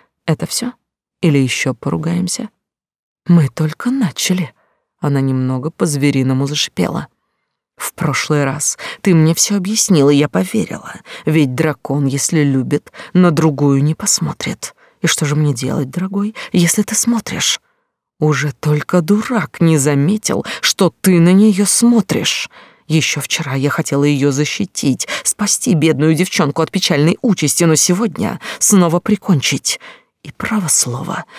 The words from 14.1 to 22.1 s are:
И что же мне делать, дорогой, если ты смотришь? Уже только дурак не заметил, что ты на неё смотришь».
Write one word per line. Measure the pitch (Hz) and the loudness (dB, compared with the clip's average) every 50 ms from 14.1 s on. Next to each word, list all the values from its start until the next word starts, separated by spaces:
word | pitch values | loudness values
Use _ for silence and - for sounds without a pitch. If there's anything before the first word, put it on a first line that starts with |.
| - - 165 147 - - - - - - - - - _ _ _ _ _ | -2 -2 -2 -6 -6 -6 -8 -8 -8 -8 -12 -16 -18 _ _ _ _ _
И | - | -2
что | 165 - - 160 | -2 0 0 -2
же | 143 147 | 0 0
мне | 151 156 147 139 | 0 0 0 0
делать, | 117 127 127 - - 143 131 | -2 -4 -4 -4 -4 -4 -4
дорогой, | 135 175 180 190 196 196 202 214 220 - - - - | -4 -6 -6 -4 -4 -4 -4 -4 -6 -10 -10 -2 0
если | 180 175 165 - - 208 | 2 2 2 2 0 -2
ты | - 214 | -2 -2
смотришь? | - - 233 240 220 - - - - - - - - _ _ _ _ _ _ _ _ _ _ _ _ | -2 0 0 0 -2 -2 -6 -6 -4 -2 -2 -4 -4 _ _ _ _ _ _ _ _ _ _ _ _
Уже | 156 156 151 131 135 151 131 | 0 0 2 0 -2 -4 -6
только | - - 151 147 151 - - - 180 | -4 -2 0 0 0 0 0 0 0
дурак | 160 156 202 208 220 - 262 226 151 - - - | 2 2 2 0 0 0 -2 -2 -2 -4 -2 0
не | 175 165 160 151 | 2 4 4 4
заметил, | 135 147 147 139 139 165 208 214 - - - - - - - - | 2 2 2 2 2 2 0 0 -2 -2 -4 -4 -4 -6 -8 -4
что | - - - - 196 170 - _ | -4 -4 0 2 2 0 0 _
ты | - 190 185 170 | 2 4 6 6
на | 165 175 185 | 6 6 6
неё | 196 214 220 202 185 208 | 6 6 6 4 4 0
смотришь». | 190 - - 233 233 240 233 190 - | 0 2 2 4 4 4 4 2 0